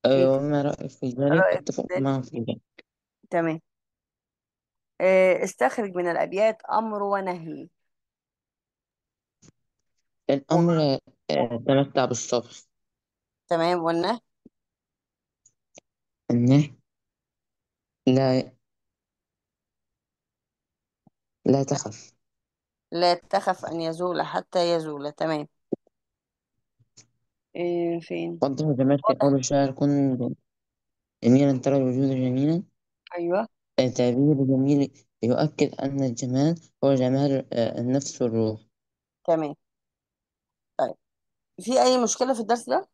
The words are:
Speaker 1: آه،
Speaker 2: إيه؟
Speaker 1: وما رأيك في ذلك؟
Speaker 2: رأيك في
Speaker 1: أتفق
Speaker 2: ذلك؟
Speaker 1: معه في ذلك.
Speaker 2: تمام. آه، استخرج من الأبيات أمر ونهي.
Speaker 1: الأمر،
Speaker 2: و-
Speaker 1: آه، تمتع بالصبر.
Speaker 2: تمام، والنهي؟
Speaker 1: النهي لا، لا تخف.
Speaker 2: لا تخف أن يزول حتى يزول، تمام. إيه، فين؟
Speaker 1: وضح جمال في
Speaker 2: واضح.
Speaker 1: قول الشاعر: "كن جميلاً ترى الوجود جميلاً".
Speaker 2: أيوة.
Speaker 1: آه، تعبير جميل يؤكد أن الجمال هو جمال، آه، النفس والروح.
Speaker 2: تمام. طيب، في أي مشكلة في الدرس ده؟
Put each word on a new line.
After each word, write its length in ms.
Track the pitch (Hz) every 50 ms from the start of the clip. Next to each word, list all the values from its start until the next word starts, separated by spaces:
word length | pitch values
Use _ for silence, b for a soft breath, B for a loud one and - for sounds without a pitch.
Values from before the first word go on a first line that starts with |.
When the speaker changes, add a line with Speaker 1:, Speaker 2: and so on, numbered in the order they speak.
| -
Speaker 1:
آه، 40 | 127
Speaker 2:
إيه؟ 180 | 135 135 131
Speaker 1:
وما 340 | 131 135 135 143 147 147 143
رأيك 300 | 139 143 - - - 139
في 180 | - _ - 131
ذلك؟ 100 | 120 127
Speaker 2:
رأيك 340 | 139 143 151 170 190 185 180
في 60 | -
Speaker 1:
أتفق 320 | - - - - - -
Speaker 2:
ذلك؟ 100 | 180 -
Speaker 1:
معه 200 | 135 139 135 131
في 160 | 127 120 -
ذلك. 480 | 117 113 113 - - _ _ _ - _ _ _ _ _ _ _ _ _ _
Speaker 2:
تمام. 320 | - 170 165 165 160 165 _ _ _ _ _ _ _ _ _ _ _ _ _ _ _ _ _ _ _ _ _ _ _ _ _ _ _ _
آه، 420 | 185 185 190 185 185 185 175 180 196
استخرج 520 | 190 - - 240 262 - - 220 196 180
من 120 | 180 175 175
الأبيات 500 | 165 - - - 170 190 214 220 214 220
أمر 420 | - - - 214 226 220 208 208 202
ونهي. 680 | 202 202 196 190 190 180 175 165 160 151 139 131 - _ _ _ _ _ _ _ _ _ _ _ _ _ _ _ _ _ _ _ _ _ _ _ _ _ _ _ _ _ _ _ _ _ _ _ - _ _ _ _ _ _ _ _ _ _ _ _ _ _ _ -
Speaker 1:
الأمر، 480 | 135 139 - - 160 170 170 170 170
Speaker 2:
و- 220 | 160 151 143 135 - _ - _ _ _ -
Speaker 1:
آه، 320 | 151 143 123 117 120 117 117
تمتع 380 | - 135 135 139 139 - 139 127
بالصبر. 520 | 120 123 117 - - 120 120 - - - - _ _ _ _ _ _ _ _ _ _ _ _ _ _ _ _ _
Speaker 2:
تمام، 360 | _ 170 165 165 170 180 175 165
والنهي؟ 360 | 165 165 170 175 190 233 233 _ _ _ _ _ - _ _ _ _ _ _ _ _ _ _ _ _ _ _ _ _ _ _ _ _ _ _ _ _ _ - _ _ _ _ _ _ _ _ _ -
Speaker 1:
النهي 400 | 120 120 120 123 135 147 151 - - _ _ _ _ _ _ _ _ _ _ _ _ _ _ _ _ _ _ _ _ _ _ _ _ _ _
لا، 440 | 131 127 135 135 131 127 131 - - _ _ _ _ _ _ _ _ _ _ _ _ _ _ _ _ _ _ _ _ _ _ _ _ _ _ _ _ _ _ _ _ _ _ _ _ _ _ _ _ _ _ _ _ _ _ _ _ _ _ _ _ _ _ _ _ _ _ _
لا 180 | - 127 139 135
تخف. 500 | 135 143 - - 107 104 - - - _ _ _ _ _ _ _ _ _ _ _ _ _ _ _ _
Speaker 2:
لا 220 | - 170 175 175 175
تخف 520 | 175 _ _ - 196 196 202 180 - -
أن 160 | - 156 165
يزول 400 | 165 165 165 165 180 180 170 160
حتى 500 | 160 160 170 185 190 _ - 185 175 170 170
يزول، 360 | 165 160 156 147 143 139 147
تمام. 360 | 147 - 156 160 160 151 147 - _ _ _ _ - _ _ _ _ _ _ _ _ _ _ _ _ _ _ _ _ _ _ _ _ _ _ _ _ - _ _ _ _ _ _ _ _ _ _ _
إيه، 440 | - 175 175 175 175 170 170 170 170
فين؟ 400 | 165 - 180 170 170 170 170 170
Speaker 1:
وضح 240 | - 139 135 135 156
جمال 320 | 156 139 123 135 135 143
في 60 | 139 - -
Speaker 2:
واضح. 120 | 135 -
Speaker 1:
قول 140 | 139 143 139 135
الشاعر: 320 | 131 - 143 139 139 135
"كن 460 | 131 - 143 143 143 143 139 135 127 123 123 - - _ _ _ _ _ _ _ _ _ _ _ _ _ _ _ _ _ -
جميلاً 340 | 117 123 135 143 139 135 127
ترى 180 | 117 139 139
الوجود 320 | 139 131 127 123 131 139 135
جميلاً". 540 | 135 127 127 127 123 135 143 151 165 175 - _ _ _ _ _ _ _ _ - -
Speaker 2:
أيوة. 300 | 175 170 170 175 196 226 - _ _ _ _ _ -
Speaker 1:
آه، 80 | 127
تعبير 460 | 127 123 - 123 123 120 127 143 151 151
جميل 580 | 135 135 131 135 131 135 139 147 143 139 131 b b b _ _ _ -
يؤكد 520 | 117 127 123 147 151 - - 147 - -
أن 280 | - - 139 139 139 135
الجمال 520 | 131 117 117 135 127 127 131 143 160 170 165 _ _ _ _ -
هو 120 | 139 139
جمال، 580 | 127 127 127 131 135 143 143 135 131 - - -
آه، 260 | 120 117 113 - -
النفس 420 | 123 123 131 139 139 - - -
والروح. 400 | 127 120 110 113 110 110 107 107 _ _ _ _ _ _ _ _ _ _ _ _ _
Speaker 2:
تمام. 280 | - 170 160 156 143 151 _ _ _ _ _ _ _ _ _ _ _ _ _ _ _ _ _ _ _ _ _ _ _ _
طيب، 180 | - 135 120 - _ _ _ _ _ _ _ _ _ _ _ _ -
في 200 | 180 214 254 262
أي 220 | 247 254 254 254 240
مشكلة 300 | 208 - - 247 254 269
في 60 | 226
الدرس 300 | 220 196 233 233 233 247
ده؟ 200 | 262 349 392 _